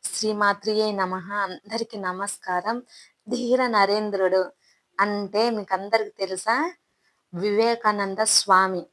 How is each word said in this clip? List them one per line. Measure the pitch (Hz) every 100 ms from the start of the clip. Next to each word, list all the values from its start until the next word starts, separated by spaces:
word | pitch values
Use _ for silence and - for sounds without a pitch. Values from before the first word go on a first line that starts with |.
| - -
శ్రీమాత్రియే | 214 208 202 202 208 214 214
నమః. | 202 185 185 180
అందరికీ | 202 196 185 208 220 226 208
నమస్కారం. | 190 185 202 - - 180 190 240 247 - - _ -
ధీర | 240 240 254 254
నరేంద్రుడు | 220 196 208 214 196 185 190 185 - _ _ _ -
అంటే | 202 208 202 202 233
మీకు | 220 196
అందరికి | 185 202 220 403
తెలుసా? | - 180 185 214 240 330 - _ _ _ _ _
వివేకానంద | 175 202 208 226 233 226 208 196 190
స్వామి. | 214 - - 185 190 185 -